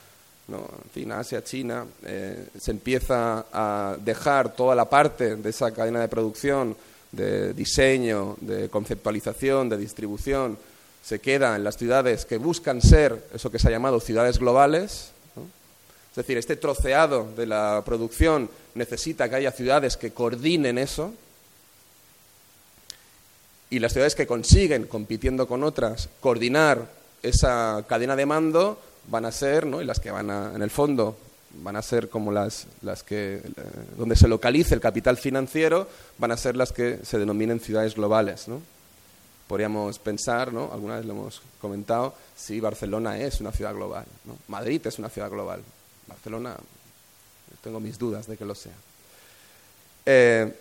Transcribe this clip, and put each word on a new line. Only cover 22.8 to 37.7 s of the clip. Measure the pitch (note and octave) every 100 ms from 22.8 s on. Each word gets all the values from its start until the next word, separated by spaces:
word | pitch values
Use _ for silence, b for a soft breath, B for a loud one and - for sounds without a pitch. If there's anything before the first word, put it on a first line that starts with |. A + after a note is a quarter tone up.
| - B B B _ _ _ _ -
y | B2+
las | A2+
ciudades | B2+ C#3+ D3
que | C3
consiguen, | A#2+ - - F#3 C3 -
compitiendo | A2 G#2+ A2+ C3 C3 B2+
con | B2+
otras, | D3+ D3 A2+ A2+ - -
coordinar | C3+ A#2 A#2+ C#3+ D#3 C3 A#2 - - _
esa | A#2+ A#2+ C3+ A#2+ A2+ G#2+ G#2+
cadena | A#2 B2 C3+
de | C#3
mando | D#3 D#3+ D#3+ G3 G#3+ B B -
van | A2+ A2+
a |
ser, | - C#3 D3+ D#3+
¿no? | C3
Y | B2+
las | A2+
que | A2+
van | G2 G#2
a, | G2+ G2+ F#2
en |
el | G2+
fondo, | - D3 C3 G#2+ G#2 - - - -
van | F2+ G#2+
a |
ser | - A#2 G#2+
como | A2+ G#2
las, | G#2 G2+ - - -
las | G2+ G2
que, | - G#2 G2 G2
eh, | - - - - A1+ -
donde | A#2 A2+
se | A#2
localice | A2+ B2 C#3+ E3+
el | A#2
capital | A#2 G#2+ B2+ B2
financiero, | C#3 C3+ C3 D#3 D#3+ E3+ F#3+ B B -
van | A#2
a | A#2
ser | B2+ B2
las | B2+
que | - A#2+ A2+
se | - A2
denominen | G#2 G#2 A2 A#2
ciudades | -